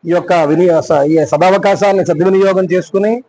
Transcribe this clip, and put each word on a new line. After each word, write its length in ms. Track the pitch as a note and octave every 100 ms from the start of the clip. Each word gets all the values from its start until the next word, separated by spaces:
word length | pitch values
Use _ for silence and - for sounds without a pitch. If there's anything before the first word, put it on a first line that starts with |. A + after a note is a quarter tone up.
| E3
ఈ 40 |
యొక్క 220 | F3 E3+
విని-, 480 | F3 D3+ D#3 F3+ D#3+
స-, 240 | D3 D#3 C#3+
ఈ 200 | D#3+ D3
సదవకాశాన్ని 800 | D3+ F3+ G3 G3 F#3 G3+ G3 F3+
సద్వినియోగం 580 | D#3 F3+ F#3+ G3 F#3+
చేసుకుని 580 | F#3+ F3+ F3+ G3 G#3 A#3